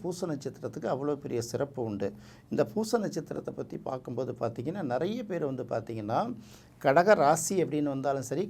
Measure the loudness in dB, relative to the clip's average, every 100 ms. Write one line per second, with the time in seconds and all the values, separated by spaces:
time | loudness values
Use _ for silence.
0 | -4 -2 -2 -2 -6 -6 -8 -4 -2 0
1 | 0 -2 -2 -2 -2 -2 -2 -2 -4 -2
2 | -4 -4 -16 -18 -4 0 2 0 0 0
3 | 0 -4 -6 -8 -8 -8 -8 -8 -6 -6
4 | -6 -4 -4 -2 -4 -4 -6 -4 -2 -2
5 | -2 -4 -6 -4 -2 -4 -4 -4 -4 -6
6 | -2 0 -2 -6 -14 -20 -20 -2 4 6
7 | 8 8 8 6 4 2 2 2 0 0
8 | 0 0 0 -2